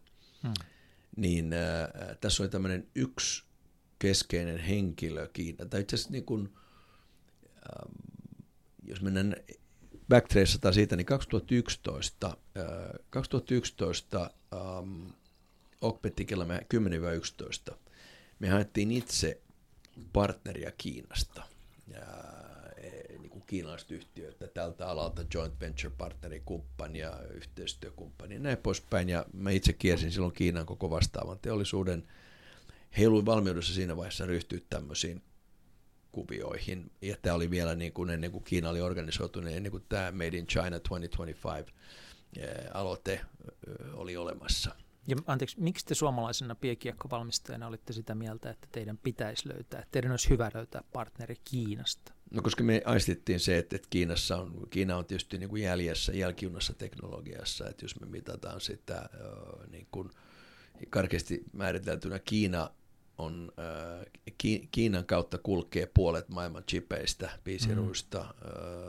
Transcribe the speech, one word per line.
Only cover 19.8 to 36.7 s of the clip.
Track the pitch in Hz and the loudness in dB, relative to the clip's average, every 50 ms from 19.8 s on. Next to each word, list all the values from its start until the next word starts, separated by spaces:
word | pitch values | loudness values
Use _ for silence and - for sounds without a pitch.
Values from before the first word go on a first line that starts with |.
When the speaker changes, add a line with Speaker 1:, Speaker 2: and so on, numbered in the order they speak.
| - - - - - - - | -20 -20 -18 -18 -8 2 4
Speaker 2:
partneria | 101 101 101 - - - - 92 95 82 - - - | 4 4 4 2 -2 -6 -8 -6 -6 -6 -8 -8 -6
Kiinasta. | - 80 62 60 - - - - - - - - - - - - - - - - - - | -6 -6 -6 -8 -10 -2 0 0 0 0 -2 -8 -16 -16 -18 -20 -20 -20 -20 -20 -20 -16
Ja, | - - - - - - - - - - - - - - - - - - | -14 -14 -12 -12 -12 -12 -14 -14 -14 -14 -16 -16 -16 -16 -16 -16 -16 -16
e, | - - - - - - - - | -14 -14 -14 -14 -14 -14 -16 -16
niin | - - | -16 -16
kuin | - 101 - - | -16 -16 -8 -6
kiinalaiset | 101 92 82 76 85 80 - - | -4 -4 -4 -6 -8 -12 -10 -10
yhtiöt | 80 76 - - - - 82 71 - - 101 - - | -12 -12 -12 -14 -14 -14 -14 -14 -12 -12 -14 -10 -6
tältä | 90 85 85 80 - 85 92 | -6 -6 -6 -6 -6 -6 -4
alalta, | 85 78 82 82 - 87 82 82 - | -2 -2 -2 -2 -2 -4 -4 -2 -2
joint | 82 80 80 - - | -2 -2 -2 -4 -4
venture | 90 80 71 - - 64 64 - | -6 -6 -4 -4 -6 -6 -6 -6
partneri, | 87 82 - - - 82 76 - - | -6 -8 -8 -8 -10 -10 -10 -8 -6
kumppani | - 95 82 - - - - 78 78 78 80 | -6 -6 -6 -6 -8 -10 -8 -8 -6 -6 -6
ja | 78 82 85 - - - - | -6 -6 -6 -8 -10 -10 -10
yhteistyökumppani | - - - - - 90 - - - - 110 - - 92 - - - - 98 104 | -12 -12 -12 -10 -8 -6 -6 -6 -6 -10 -12 -12 -12 -14 -14 -14 -14 -12 -10 -8
ja | 113 | -4
näin | 139 143 127 - | 0 0 0 2
poispäin. | - 107 95 - - - 113 95 90 90 | 2 2 0 0 0 0 2 2 2 2
Ja | 87 85 - - - | 2 0 0 -2 -4
mä | 92 98 98 | -2 2 4
itse | 98 95 - - 82 | 4 6 6 4 4
kiersin | - - 92 85 82 80 82 | 6 6 6 6 6 4 2
silloin | 85 95 90 90 - | 2 2 2 2 2
Kiinan | - 92 85 87 85 82 | 4 4 4 4 2 -2
koko | 85 98 - 98 82 | -4 -4 -4 -2 0
vastaavan | 80 - 92 - - - - - 95 - | 4 4 4 4 4 0 -4 -6 -6 -6
teollisuuden. | - - 110 104 98 - - 98 92 92 87 85 - - - - - - - - - - - - - - - - - - - 101 | -2 0 0 0 0 2 2 2 2 2 0 0 -2 -8 -14 -20 -20 -20 -20 -20 -20 -20 -20 -20 -20 -20 -20 -20 -16 -2 4 8
He | |
ei | 104 113 | 8 10
ollut | 110 107 101 | 10 8 8
valmiudessa | 113 113 110 101 95 87 85 80 - 95 | 6 6 6 6 4 2 2 0 0 0
siinä | 95 92 87 82 85 | 0 0 0 -2 -2
vaiheessa | 90 95 - - 92 | -4 -4 -4 -4 -2
ryhtyä | 90 87 85 - - - 87 - - | 0 0 0 -2 -2 -6 -8 -6 -6
tämmöisiin | - - 73 71 - - - 87 85 92 - - - - - - - - - - - - - - - - - - | -6 -6 -6 -4 -4 -2 -2 -2 -4 -8 -12 -16 -20 -20 -20 -20 -20 -20 -20 -20 -20 -20 -20 -20 -20 -20 -20 -12
kuvioihin. | - - - - - 50 - - - - - - | -8 -8 -6 -6 -6 -6 -4 -4 -4 -4 -4 -4